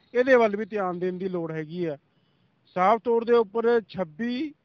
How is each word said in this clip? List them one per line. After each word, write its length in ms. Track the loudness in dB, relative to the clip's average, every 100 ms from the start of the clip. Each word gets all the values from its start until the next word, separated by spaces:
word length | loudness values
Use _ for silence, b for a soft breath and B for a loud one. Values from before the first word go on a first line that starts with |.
| b
ਇਹਦੇ 220 | -2 4 6
ਵੱਲ 200 | 4 0
ਵੀ 100 | -4
ਧਿਆਨ 340 | -4 -4 -4
ਦੇਣ 140 | -4
ਦੀ 160 | -4 -6
ਲੋੜ 220 | -4 -6
ਹੈਗੀ 340 | -6 -8 -6 -6
ਹੈ। 120 | -6 _ _ _ _ _ _ _
ਸਾਫ਼ 280 | 0 2 2
ਤੌਰ 200 | 0 -2
ਦੇ 100 | 2
ਉੱਪਰ 480 | 2 2 0 0 0
ਛੱਬੀ 720 | -2 -6 -8 -6 -6 -4 -8 -12